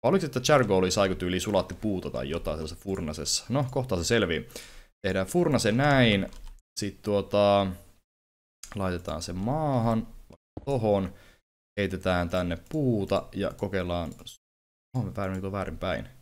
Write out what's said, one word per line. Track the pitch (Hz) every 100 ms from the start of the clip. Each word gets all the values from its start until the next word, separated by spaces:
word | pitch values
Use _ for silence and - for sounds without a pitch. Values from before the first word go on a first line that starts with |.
Oliko, | 123 190 160
että | 127
charcoalia | 123 147 113 95 92
sai, | 92 98
kun | 92
tyyliin | 90 92
sulatti | 107 98 90
puuta | 90 107 95 -
tai | - 67
jotain | 80 - 78
sellaisessa | 78 -
furnasessa? | 98 95 82 76 73 - -
No, | 123 127
kohta | 139 131 90
se |
selvii. | 82 117 92 80 - - - - - _
Tehdään | 98 95 95
furnase | 175 165 131 110
näin. | 113 147 135 120 101 - - - - _ -
Sit, | 101 -
tuota, | - 101 98 101 101 101 98 87 - _ _ _ _ _ _ _ -
laitetaan | 104 95 90 87 78
se | 85
maahan, | 90 101 147 151 131 117 113 113 - - - _ -
tohon. | - 135 110 101 92 - - _ _ _ _ -
Heitetään | 98 92 92 90 87
tänne | 92 90 82 -
puuta | 160 135 113 95 98 -
ja | - 95 -
kokeillaan... | 101 95 90 87 82 - - - _ _ _ _ _ 127
Oh, |
me | 101 95
väärin, | 98 95 95
väärin | 98 90 82
päin. | 92 78 - -